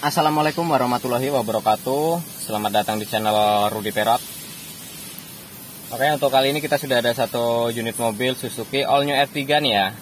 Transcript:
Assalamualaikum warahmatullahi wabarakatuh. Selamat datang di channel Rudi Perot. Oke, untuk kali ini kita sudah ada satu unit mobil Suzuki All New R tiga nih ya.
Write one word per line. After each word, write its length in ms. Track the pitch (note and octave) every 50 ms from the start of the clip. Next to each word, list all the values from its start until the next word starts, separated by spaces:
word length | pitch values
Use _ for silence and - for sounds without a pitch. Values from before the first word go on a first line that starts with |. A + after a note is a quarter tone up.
| - D3
Assalamualaikum 560 | C#3+ - D#3+ D3+ D#3 D3+ D3+ D#3 D3+ - E3+ E3+
warahmatullahi 560 | D#3 C3 B2 B2 B2 A#2+ - B2+ B2 A#2+ C3 C3+
wabarakatuh. 960 | C#3+ C3 A2+ G#2+ A2 A2 G2 A2 G#2+ G#2+ - B2+ C3 C#3+ D3+ D#3+ E3 E3+ E3 - - - - -
Selamat 320 | A2 G#2+ G#2 G#2+ G2+ G#2
datang 160 | G#2 - G#2+
di 80 | G#2+ G#2+
channel 640 | G#2 - G#2+ G#2+ G#2+ G#2+ G#2+ G#2+ G#2+ G#2 G#2 G#2 G#2
Rudi 240 | G#2 G#2+ G#2 G#2+
Perot. 320 | G2+ G#2 G#2 A2 A2+ B2+ - - - - - - - - - - - - - - - - - - - - - - - - - - - - - - - - - -
Oke, 160 | A2+ A#2 C3 D3+ D3+
untuk 160 | C#3 D3 C#3
kali 240 | B2+ C3+ C3+ C3+ C#3+
ini 80 | D#3 D#3+
kita 160 | D3 D3+ C#3+
sudah 240 | - C#3 C3 A#2+ A#2
ada 80 | A#2+
satu 560 | A#2 B2 B2 A2 - B2 A#2 A#2 A#2 A#2 A#2 A#2 A#2
unit 160 | A#2 A2+ A#2 A2+ -
mobil 320 | A#2+ A#2 A2 G#2 B2 B2+
Suzuki 560 | B2+ B2+ - A#2+ - - A2+ - - C3+ C#3 -
All 160 | B2 C#3+ C#3+
New 80 | C#3+
R 160 | C#3+ C3+ C#3+ C#3
tiga 320 | - D3+ C#3 C3+ D3 D3+
nih 140 | D3+ C3+ A2
ya. 120 | G2+ F#2+ F#2+ G#2+ -